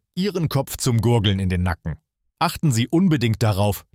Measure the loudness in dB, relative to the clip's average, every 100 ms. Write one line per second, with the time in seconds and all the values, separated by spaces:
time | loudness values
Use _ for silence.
0 | _ -4 -4 -2 -2 -2 -4 -4 -2 0
1 | 2 2 2 0 0 0 0 -2 -6 -10
2 | _ _ _ -4 -4 0 0 0 0 2
3 | 2 2 0 0 0 0 0 -2 -8